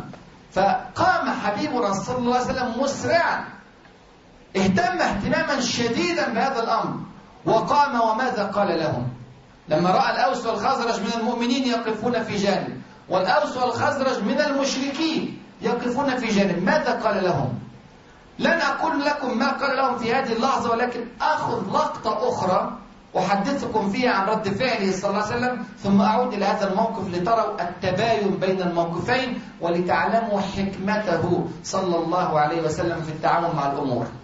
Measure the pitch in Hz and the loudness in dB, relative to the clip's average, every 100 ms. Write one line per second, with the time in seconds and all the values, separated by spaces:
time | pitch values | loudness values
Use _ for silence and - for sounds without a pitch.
0 | - - - - - 185 190 - - - | -8 -16 -20 -20 -6 0 2 2 -4 0
1 | 349 339 269 - 214 208 302 247 202 196 | 2 2 0 -2 -2 -2 -2 0 0 -2
2 | 247 247 240 247 233 254 240 233 277 - | -2 -2 0 0 0 -2 -4 -2 -2 -2
3 | 254 330 320 - - - - - - - | 0 2 2 -2 -6 -16 -20 -20 -20 -20
4 | - - - - - 196 - 320 359 359 | -20 -20 -20 -20 -6 0 2 4 2 0
5 | 247 202 254 302 320 269 247 - 233 277 | 0 0 0 0 0 -2 -2 -2 0 0
6 | 349 339 254 226 220 226 226 226 202 - | 0 0 -2 0 0 0 0 0 -2 -6
7 | - - - - 160 220 - 285 285 240 | -10 -16 -20 -8 2 2 4 4 4 4
8 | 226 220 262 196 196 202 190 165 156 123 | 2 2 0 0 -2 0 2 2 0 -2
9 | 131 - - - - - - 156 180 214 | -4 -8 -16 -20 -20 -20 -2 2 4 4
10 | 240 233 262 240 226 202 240 254 233 202 | 2 2 0 0 -2 -2 0 0 0 -2
11 | 214 226 226 240 240 269 254 226 220 220 | -2 -2 -2 0 0 2 2 0 -2 -2
12 | 247 233 208 202 196 185 - - - - | 0 0 -2 0 2 0 -2 -8 -14 -20
13 | - 185 190 302 294 254 247 226 240 277 | -2 0 4 2 2 0 -2 0 0 2
14 | 254 240 202 277 294 277 269 262 277 294 | 0 0 0 0 2 2 0 0 -2 0
15 | 320 233 - - - - 226 240 247 240 | 0 0 -4 -8 -16 -6 -2 -2 -2 0
16 | 269 240 220 202 190 170 220 302 254 226 | 0 0 0 2 2 2 2 2 2 0
17 | 220 202 185 143 120 - - - - - | 0 0 0 0 -2 -4 -10 -18 -20 -20
18 | - - - - 285 330 285 269 311 285 | -20 -20 -20 -2 0 2 0 0 -2 0
19 | 285 294 247 226 277 262 269 254 262 214 | 0 -2 -2 0 0 0 -2 0 0 0
20 | 226 262 240 226 269 254 254 226 247 - | 0 0 0 0 0 0 0 0 0 -2
21 | - - 285 302 - 220 196 285 311 - | -8 -2 0 0 0 -4 -2 0 0 -2
22 | 220 202 202 - 185 196 240 - - - | -4 0 0 0 0 0 0 -8 -16 -20
23 | - 185 185 202 277 277 233 220 196 262 | -6 -2 2 2 0 -2 0 0 0 0
24 | 247 196 196 214 196 196 254 220 196 180 | 2 2 2 0 0 0 0 2 0 0
25 | 202 202 214 240 247 247 - - 202 202 | 0 -2 -2 -2 -2 -2 -8 -6 2 4
26 | 208 226 247 202 196 - 196 190 - 196 | 6 4 2 0 0 0 0 2 0 0
27 | 185 175 175 226 208 196 175 - 190 180 | -4 -2 2 2 2 -2 -6 -2 -2 0
28 | 226 220 196 170 190 190 180 170 170 165 | 2 2 2 0 0 0 0 0 0 -2
29 | - 254 262 - - - 170 175 180 175 | 0 0 0 -6 -10 -6 -2 0 2 2
30 | 190 226 226 190 - - 196 - 196 214 | 2 2 2 0 -2 -2 -4 -2 -2 0
31 | 196 165 175 175 - - - 190 185 170 | 0 0 2 0 0 -8 -6 -2 0 0
32 | 160 180 175 151 151 165 160 156 170 170 | 0 0 2 2 2 2 -2 -2 -2 -2
33 | 156 - - 170 170 156 139 143 139 120 | -6 -2 0 2 2 0 -2 -2 -2 -2
34 | 117 - | -4 -10